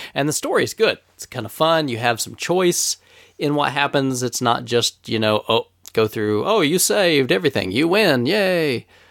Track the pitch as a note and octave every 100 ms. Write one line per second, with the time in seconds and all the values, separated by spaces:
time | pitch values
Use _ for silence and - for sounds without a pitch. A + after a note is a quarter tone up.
0 | - C#3 D3 - C#4+ B3+ C3 - G#3+ G2
1 | _ - - B2+ G#2+ - D#3+ E3 D3 A2+
2 | A#2+ A#2 - A2+ - F3 F3+ - - -
3 | _ - - - D3 D3 C#3+ C#3 C#3+ C#3+
4 | C3+ B2+ B2 - B2 B2 A#2+ A#2 A2+ -
5 | - A2+ A2 G#2+ - A2+ - _ - -
6 | G#2+ A2+ G#2 G#2+ C#3+ A3 D3 F3+ - G#3
7 | F3+ D3 B2+ - E3+ G#2+ F#2+ G#2 E3 G3
8 | G3+ C3 A#2+ G#3+ F#3+ F3+ D3+ A#2 - -
9 | -